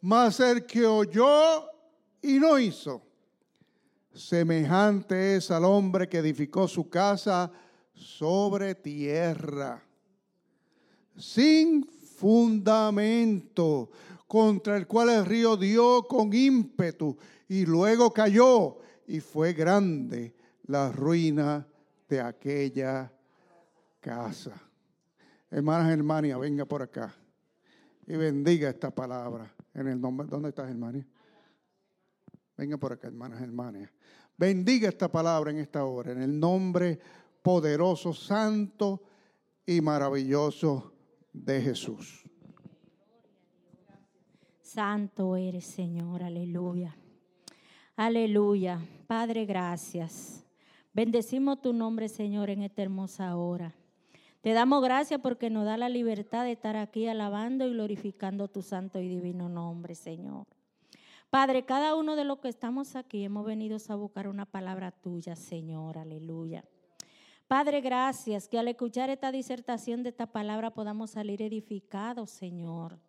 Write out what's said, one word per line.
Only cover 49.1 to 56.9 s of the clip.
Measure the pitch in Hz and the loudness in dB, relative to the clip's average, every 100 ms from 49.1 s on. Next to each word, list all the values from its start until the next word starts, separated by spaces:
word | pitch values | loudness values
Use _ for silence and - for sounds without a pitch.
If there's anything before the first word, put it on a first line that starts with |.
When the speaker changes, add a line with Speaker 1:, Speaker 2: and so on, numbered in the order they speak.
| 226 233 226 | -4 -4 -4
Speaker 2:
gracias. | 214 190 180 175 - 175 165 - - - _ _ _ _ _ | -4 -4 -4 -6 -8 -10 -10 -10 -18 -20 _ _ _ _ _
Bendecimos | - 226 233 220 262 277 269 | -2 0 0 -2 -2 0 0
tu | 269 | -2
nombre, | 233 220 226 220 | -2 -2 -4 -6
Señor, | 220 208 208 202 | -6 -4 -4 -4
en | 196 | -4
esta | 202 196 | -6 -6
hermosa | 196 190 190 - 185 175 | -6 -6 -8 -8 -6 -4
hora. | 175 175 170 - _ _ _ _ _ _ | -4 -6 -8 -14 _ _ _ _ _ _
Te | 220 | 0
damos | 226 247 285 | 2 4 4
gracias | 254 254 294 285 | 4 0 0 -4
porque | 254 240 233 | -4 -4 -4
nos | 220 | -2
da | 208 220 | -2 -2
la | 240 | -4
libertad | 247 233 214 214 233 | -2 -2 -4 -6 -4
de | 247 | -4
estar | 233 220 214 | -6 -6 -6
aquí | 208 | -6